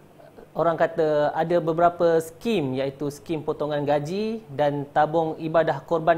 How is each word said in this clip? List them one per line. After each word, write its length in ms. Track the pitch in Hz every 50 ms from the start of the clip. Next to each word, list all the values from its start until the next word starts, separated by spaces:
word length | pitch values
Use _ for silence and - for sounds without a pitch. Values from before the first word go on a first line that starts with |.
| - - - - - - - - - - -
orang 240 | - 160 170 160 156
kata, 560 | 165 165 - 170 160 156 151 147 147 143 -
ada 240 | 160 165 165 175 175
beberapa 640 | 160 165 165 165 175 170 170 - 175 170 165 165
skim, 560 | 165 - - - - 233 226 185 143 131 131 131
iaitu 320 | 135 139 139 - 151 143
skim 320 | 143 - - - 165 151
potongan 400 | 147 156 147 147 151 147 151 147
gaji 640 | 147 139 147 147 147 151 190 202 214 220 226 220 - - 135
dan 320 | 135 147 147 143 143 139 139 -
tabung 400 | 151 151 151 156 165 160 160 - -
ibadah 400 | 165 156 160 165 156 160 143 143
korban 320 | - - 165 160 156 170 165